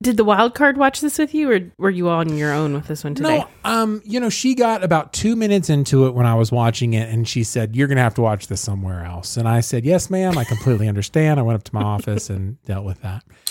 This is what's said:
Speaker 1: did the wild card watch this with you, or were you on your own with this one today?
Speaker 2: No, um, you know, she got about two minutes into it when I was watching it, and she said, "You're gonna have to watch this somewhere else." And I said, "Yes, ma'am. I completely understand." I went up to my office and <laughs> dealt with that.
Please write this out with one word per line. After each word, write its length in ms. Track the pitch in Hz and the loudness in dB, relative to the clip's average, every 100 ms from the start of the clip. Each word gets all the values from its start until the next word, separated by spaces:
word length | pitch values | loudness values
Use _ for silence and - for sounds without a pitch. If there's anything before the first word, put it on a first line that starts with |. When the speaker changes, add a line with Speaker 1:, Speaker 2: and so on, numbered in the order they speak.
Speaker 1:
did 140 | 247 226 | -2 2
the 80 | |
wild 300 | 214 202 233 | 4 4 2
card 220 | 240 285 277 | 4 2 4
watch 240 | 269 262 | 2 2
this 160 | 294 - | -4 -2
with 140 | 302 | -2
you, 180 | 311 294 | 0 2
or 100 | 202 175 - | 0 -2 -4
were 120 | 190 | -2
you 180 | 180 175 | 0 0
on 280 | 170 165 151 | 0 0 -2
your 160 | 151 | -2
own 220 | 147 156 | 0 -2
with 140 | 143 - | -4 -6
this 160 | 151 | -8
one 100 | 151 | -8
today? 240 | 247 311 311 | -2 0 0
Speaker 2:
No, 100 | - - | -2 -8
um, 380 | - 226 220 214 | -2 0 0 -4
you 140 | 208 240 | -6 -4
know, 100 | 233 | -2
she 260 | - 254 | 0 0
got 280 | 254 233 214 | 2 2 2
about 300 | 185 160 - | 2 0 0
two 240 | - 214 233 | -2 0 2
minutes 340 | 214 202 160 | 2 2 2
into 360 | 143 139 139 131 | 0 4 4 4
it 80 | |
when 120 | 123 120 | 4 4
I 80 | |
was 160 | 113 113 | 4 2
watching 440 | 120 117 113 120 | 2 2 0 0
it, 140 | 113 113 | 0 0
and 180 | 113 113 | -2 -2
she 180 | 120 | -2
said, 320 | 110 123 107 117 | -2 -2 -2 0
"You're 100 | 139 | 2
gonna 140 | 135 | 2
have 120 | 123 | 2
to 80 | 113 | 2
watch 260 | 113 107 - | 0 0 -4
this 120 | 95 | -6
somewhere 440 | - 98 95 90 | -4 -4 -4 -6
else." 320 | 85 87 - 120 | -8 -10 -8 -4
And 120 | 113 | 0
I 120 | 117 | 2
said, 240 | 120 123 | 0 -2
"Yes, 260 | 127 180 - | 0 0 0
ma'am. 260 | 185 185 165 | -2 0 0
I 80 | |
completely 440 | 117 110 131 113 107 | -2 -2 0 2 0
understand." 500 | 101 101 156 156 147 | -2 -2 0 2 2
I 60 | |
went 120 | 117 110 | 0 -2
up 60 | |
to 100 | - | -4
my 80 | 107 | -4
office 480 | 104 104 - 104 - | -2 -4 -4 -4 -4
and 300 | 95 98 127 | -6 -6 -8
<laughs> 20 | |
dealt 200 | - 98 | -8 -6
with 160 | 101 90 | -6 -8
that. 200 | 95 98 - _ - | -10 -12 -16 _ -14